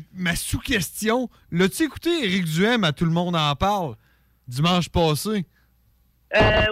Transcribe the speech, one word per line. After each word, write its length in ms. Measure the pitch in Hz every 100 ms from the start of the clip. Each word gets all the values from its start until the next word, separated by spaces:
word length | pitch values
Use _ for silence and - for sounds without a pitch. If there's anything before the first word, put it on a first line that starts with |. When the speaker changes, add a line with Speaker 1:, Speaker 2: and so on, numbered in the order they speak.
| 156
Speaker 1:
ma 220 | 185 175 170
sous-question. 920 | - - - 220 151 - 220 247 247 _ -
L'as-tu 340 | 170 185 - 311
écouté, 380 | - 330 339
Éric 220 | 208 190 165
Duhem, 380 | 156 208 240
à 80 | 165
Tout 140 | 135 165
le 60 |
monde 240 | 165 180 170
en 200 | 147 143
parle, 400 | 190 208 156 107 _ _ _ _ -
dimanche 420 | 123 170 180 -
passé ? 580 | 180 165 151 208 214 156 _ _ _ _ _ _ _ - 214
Speaker 2:
Euh, 300 | 214 214 214